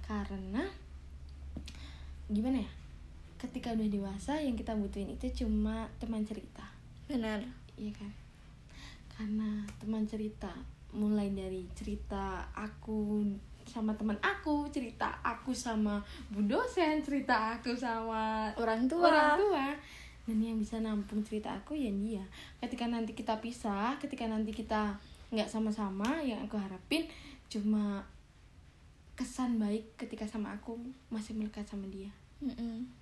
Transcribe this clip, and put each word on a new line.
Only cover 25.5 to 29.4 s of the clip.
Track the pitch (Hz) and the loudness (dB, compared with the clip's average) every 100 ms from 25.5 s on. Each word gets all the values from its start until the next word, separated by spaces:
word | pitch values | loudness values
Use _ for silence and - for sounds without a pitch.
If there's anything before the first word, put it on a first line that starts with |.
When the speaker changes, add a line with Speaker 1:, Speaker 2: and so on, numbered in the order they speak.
| 220 220 214 202 190 214 320 | 2 2 2 0 2 2 2
Speaker 1:
yang | 285 214 | 0 0
aku | 208 208 | -2 -2
harapin | 190 190 - 311 320 - - - - | -2 -6 0 0 0 -8 -16 -18 -6
cuma | 220 208 214 208 196 - - - - - - - - - - - - | 0 4 4 4 0 -6 -16 -20 -20 -20 -20 -20 -20 -20 -20 -20 -8
kesan | 254 - | -6 0